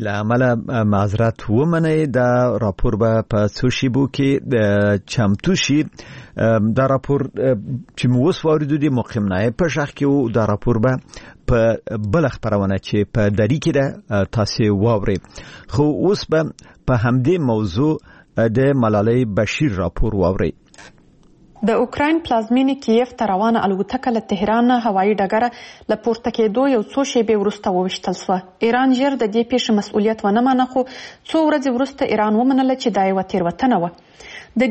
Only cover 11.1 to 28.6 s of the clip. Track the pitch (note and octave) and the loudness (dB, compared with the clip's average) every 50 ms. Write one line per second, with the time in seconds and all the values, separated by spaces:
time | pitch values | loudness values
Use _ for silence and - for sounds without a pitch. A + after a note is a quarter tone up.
11.1 | - - - - - - _ - B2 A#2 A2+ A2+ A2+ - - - - A2 G#2+ G2+ | -20 -20 -20 -20 -20 -10 _ 0 2 2 4 2 2 0 -4 -8 -8 -6 -4 -2
12.1 | G2 E3+ D#3+ B2 - - - A2 G#2+ G2+ G2 F#2+ G2 F#2+ - - - G#2 G2+ - | 0 0 0 0 -2 -4 -4 -2 0 0 0 0 -2 -2 -4 -2 -2 -2 0 0
13.1 | - A#2 G#2+ G#2 G#2 F#2+ G#2+ G#2+ C#3 D#3 - E3 D#3 C#3 C3+ C#3 - - - - | 0 0 0 2 2 2 2 0 0 0 0 0 0 0 0 -2 -4 -8 -8 -4
14.1 | A2+ G2+ G2 - - - G2+ - - - A#2 G#2 G2+ G2 G2+ A#2 A#2 G#2 F#2+ A2 | -2 -2 -2 -2 -2 -2 -2 -2 0 0 2 2 2 2 2 2 2 0 0 -2
15.1 | G2 F2 - - - - - - - - - - - - D3 D3+ D3 F#2 A2+ F3 | -2 -4 -6 -10 -18 -20 -20 -20 -20 -20 -14 -6 -2 0 0 2 0 0 0 0
16.1 | G#3 - - - D#3+ D#3 D#3+ - - - - - - _ _ - C3 A2+ G#2 B2+ | 0 0 -2 -2 -2 -2 -2 -2 -6 -12 -20 -20 -20 _ _ 0 0 2 2 2
17.1 | B2 C3 B2 C#3+ F#3 F3+ D3+ B2 A2+ A2 G#2+ G2 E2 G#2 C#3+ D3+ D#3 - - - | 2 2 2 2 0 0 0 0 0 0 -2 -2 -2 0 0 0 0 -2 -6 -12
18.1 | - - - _ _ - A2+ A#2 G#2+ C3 C3+ C#3 C#3+ C3+ A#2 G#2+ G#2+ G#2 G2+ A2+ | -20 -20 -20 _ _ -2 0 0 2 2 2 2 2 2 2 2 2 2 2 2
19.1 | A#2 B2+ B2+ A2 G2 G2 G#2+ G#2 - - D#3+ D3 G2+ F2 F#2 F2 - - - A2 | 2 2 0 0 0 -2 -2 -2 -2 -2 -2 0 0 -2 -2 -4 -2 -2 -2 0
20.1 | G#2 G2 F2+ F2 F#2+ G2+ G2 D#2+ - _ _ _ - - - - - _ _ _ | 0 0 2 2 2 0 -2 -4 -4 _ _ _ -20 -20 -20 -20 -20 _ _ _
21.1 | _ _ - - _ _ - - - - - G3+ A3+ - B3 A#3 - - D4 D4 | _ _ -20 -20 _ _ -20 -20 -10 -4 -2 0 0 0 0 -2 -2 -2 0 0
22.1 | D#4+ E4 E4 - C4 A3+ A3 G#3+ A#3+ B3+ C4+ C4+ C#4 C4+ - - A3 A3+ B3 B3 | 0 0 -2 -2 -2 -2 0 0 0 2 2 0 -2 -2 0 0 2 2 2 0
23.1 | - - A#3 G3+ F#3+ F#3 G#3+ A3+ A#3 A3 - G3 G3 F#3 G3 - - C4 - B3+ | -2 -4 -2 -2 0 0 2 2 2 2 0 0 -2 -2 -4 -4 -6 -6 -4 -2
24.1 | A#3+ A3 G#3 - G#3+ F3+ G#3 G3+ A3 A#3 A#3+ A#3+ B3+ A#3+ A3+ A#3 G3 F#3+ F#3 G#3 | -2 -2 -2 -4 -4 -2 0 0 2 2 2 2 2 2 0 0 0 2 2 2
25.1 | A3 F#3+ G3 F#3 G#3 A3 A#3+ A#3+ A#3+ - - - - - - - A3 G#3+ - A#3+ | 2 0 0 0 0 0 0 -2 -4 -8 -16 -20 -20 -12 -6 -4 -4 -2 -2 -2
26.1 | A3+ A3+ - A#3+ A3+ - A3+ A3 G3 B3 C4 C#4 C4+ A3+ G#3 - - C4+ C#4 C4+ | -4 -2 -4 -4 -2 0 0 0 2 0 0 2 2 0 -2 -2 -4 -4 -2 0
27.1 | - B3 A3+ G#3 A3+ G#3 G3 G#3 G#3 - - A3 F#3 F3+ F#3 F#3 - - - F#3+ | 0 0 2 2 2 0 0 -2 -4 -4 -4 -2 0 0 -2 -2 -4 -6 -6 -6
28.1 | F3+ - - - F#3+ F#3 - - - - | -6 -6 -4 -4 -4 -4 -4 -8 -8 -4